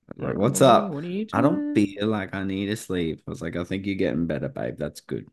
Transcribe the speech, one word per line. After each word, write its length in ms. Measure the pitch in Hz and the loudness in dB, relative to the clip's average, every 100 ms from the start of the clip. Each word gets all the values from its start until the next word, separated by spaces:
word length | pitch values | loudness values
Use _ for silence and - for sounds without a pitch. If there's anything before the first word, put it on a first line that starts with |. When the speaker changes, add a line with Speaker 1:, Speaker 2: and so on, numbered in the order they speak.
| - - | -18 -8
Speaker 1:
Like, 180 | 65 - | -4 0
Speaker 2:
Like, 20 | |
Speaker 1:
What's 240 | 113 135 | 2 6
Speaker 2:
"What 20 | |
are 40 | 135 | 8
you, 140 | 107 | 8
Speaker 1:
up?" 100 | 202 | 4
Speaker 2:
what 120 | 143 | -4
are 60 | 175 | -6
you 160 | 190 220 | -6 -2
Speaker 1:
"I 100 | 202 | 2
don't 240 | 139 - - | 2 2 0
Speaker 2:
doing?" 100 | - | 2
Speaker 1:
feel 320 | 101 98 107 | 2 2 -2
like 260 | 107 95 95 | -2 -2 -4
I 80 | |
need 240 | 95 95 101 | -4 -2 -2
to 100 | 104 | -4
sleep. 460 | - 92 82 78 - | -4 -2 -2 -4 -8
I 40 | |
was 100 | 80 | -8
like, 140 | 85 87 | -6 -6
"I 80 | |
think 220 | 87 95 101 | -4 -4 -2
you're 100 | 95 | 0
getting 320 | 87 69 82 | 0 0 -2
better, 220 | 71 69 | -2 -6
babe. 280 | 67 60 62 | -6 -6 -4
That's 240 | 73 - | -6 -8
good." 260 | - 57 - | -8 -8 -8